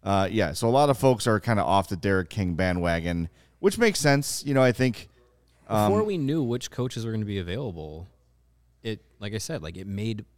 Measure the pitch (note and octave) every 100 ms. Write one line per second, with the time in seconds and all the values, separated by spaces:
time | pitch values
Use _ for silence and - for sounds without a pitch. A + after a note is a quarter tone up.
0 | G2 G2 F#2+ G#2+ F2 E2+ A#2 C3 D3 B2+
1 | C3 A#2+ A#2+ G#2+ - A2 - G2 F#2+ G2
2 | G2+ F#2+ F2+ - F2+ E2 F#2 F2+ F2 E2+
3 | E2+ E2+ E2 _ _ _ G3 G#3 A3+ -
4 | D3+ C#3 C#3+ - C#3+ C3+ B2+ B2 B2+ A#2
5 | - _ _ _ _ _ - A2 G#2 G3+
6 | G#3+ F#3 C3+ D#3+ B2 A#2+ - - B2 A#2
7 | A2+ A2 G#2 G2 F2 G2 C3+ E2+ D#2 D#2
8 | F2+ _ _ _ _ _ _ _ A2+ G#2+
9 | _ _ G#2 G#2+ - D#3 D#2 F2+ F#2+ G2
10 | A2 G#2+ -